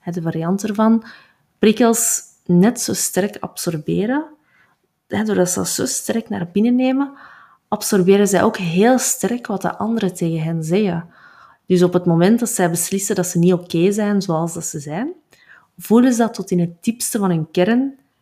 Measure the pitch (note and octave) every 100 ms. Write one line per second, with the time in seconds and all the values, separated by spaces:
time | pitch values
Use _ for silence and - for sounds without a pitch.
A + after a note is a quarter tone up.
0 | F3 F3 E3 D#3+ E3 F#3+ A3 G#3 A3 A3+
1 | - - _ _ _ _ G#3+ A3 A#3 A3+
2 | - - - _ - F3 G#3 A#3+ - G3
3 | - - G#3 - - - F3 D#3 D#3 E3+
4 | G#3+ C#4+ D#4 - _ _ _ _ _ _
5 | _ G3+ G#3+ F#3 F3+ F#3+ E3+ - - -
6 | - A3+ - G3+ E3+ G3+ A#3 B3 B3+ C4
7 | C#4 C#4 - - - _ _ G#3 - G3+
8 | F3+ G3 G3+ F#3+ A3+ A3+ F3 F3 A3+ B3+
9 | - - G3 A#3+ - F#3+ F3 - G#3 A3+
10 | F#3 F3 E3+ D#3+ D#3+ E3 D#3 F#3 G3+ E3+
11 | E3+ _ - - - _ - F3+ F3 F3+
12 | F3 E3 F3+ A#3 A#3+ - F3 E3 - G3
13 | - F#3 F3 E3+ F3 F3 F3+ E3 F#3 G#3
14 | G#3 G3+ F3+ D#3+ E3 E3 - D3+ D3 E3
15 | D4 F#4 _ _ _ - _ - - A3+
16 | B3+ A#3 A3+ - F#3 F3+ E3+ - A#3 A3+
17 | - A3 G3 E3 D#3 F3+ F#3 A#3+ C4+ -
18 | _ _